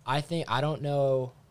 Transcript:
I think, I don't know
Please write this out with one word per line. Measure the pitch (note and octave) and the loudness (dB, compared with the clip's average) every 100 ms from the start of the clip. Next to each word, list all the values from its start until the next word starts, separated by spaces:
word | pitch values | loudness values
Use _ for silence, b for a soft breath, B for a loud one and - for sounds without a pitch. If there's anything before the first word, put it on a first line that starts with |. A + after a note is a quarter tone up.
| - | -4
I | C#3+ | -4
think, | D3 E3 - | -2 -4 -2
I | B2 | 0
don't | D3 C#3 | 0 -2
know | D3 C#3+ C3+ C3 B2+ - - | -2 2 4 2 0 -10 -20